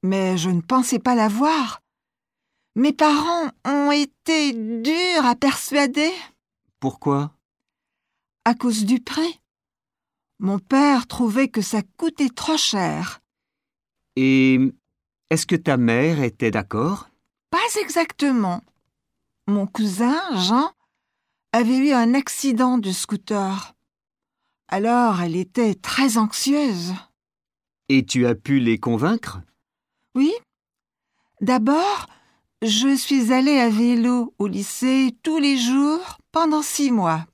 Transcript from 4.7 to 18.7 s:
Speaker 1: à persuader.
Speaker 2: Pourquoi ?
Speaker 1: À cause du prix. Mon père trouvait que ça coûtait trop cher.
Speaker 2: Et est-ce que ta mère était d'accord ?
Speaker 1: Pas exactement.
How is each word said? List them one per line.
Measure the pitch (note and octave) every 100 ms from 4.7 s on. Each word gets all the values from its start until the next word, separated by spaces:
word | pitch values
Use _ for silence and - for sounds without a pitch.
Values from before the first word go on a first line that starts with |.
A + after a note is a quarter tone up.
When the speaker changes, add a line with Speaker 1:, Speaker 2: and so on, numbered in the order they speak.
| A3+ A#3+ D#4+ F4+ E4+ B3+
Speaker 1:
à | A#3+
persuader. | C#4 C4 - C#4+ C#4 C#4 D#4 F#4 - _ _ _ _ _
Speaker 2:
Pourquoi ? | C3+ - - C#3 D3 _ _ _ _ _ _ _ _ _ _ _ -
Speaker 1:
À |
cause | A#3+ B3 A3 G3+
du | B3+
prix. | - C#4 E4+ - _ _ _ _ _ _ _ _ _ _
Mon | F#3 G3
père | - C4+ C#4+ C4+ A#3
trouvait | - A#3+ G#3+ C4+
que | A3+
ça | G3 A3 G3+ _
coûtait | E4 - C4+
trop | - - D#4
cher. | - G#3 F3 D3+ F#3 - _ _ _ _ _ _ _ _ _ -
Speaker 2:
Et | C3 C3+ C3 C3 C3 - _ _ _ _ _
est-ce | E3 -
que | E3+
ta | E3+ B2+
mère | A#2 A#2 D3+ D#3+
était | B2+ - A#2
d'accord ? | G#2+ G2 G#2+ C#3+ G3+ - _ _ _ _
Speaker 1:
Pas | E4+ A4+ G#4+
exactement. | G4 F4 E4 - C#4+ B3 G3 F3 _